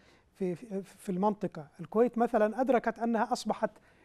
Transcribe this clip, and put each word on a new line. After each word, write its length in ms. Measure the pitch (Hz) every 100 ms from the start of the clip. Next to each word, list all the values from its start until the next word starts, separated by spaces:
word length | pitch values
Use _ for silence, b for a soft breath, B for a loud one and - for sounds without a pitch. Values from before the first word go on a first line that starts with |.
| b b b
في، 220 | - 185 170
في، 260 | 240 196
في 300 | 190 - -
المنطقة. 560 | 180 214 202 190 - 143 -
الكويت 380 | 165 214 233 220
مثلا 440 | 233 233 214 220
أدركت 380 | 254 240 226 -
أنها 340 | 233 226 240
أصبحت 380 | 247 214 - 214 - b b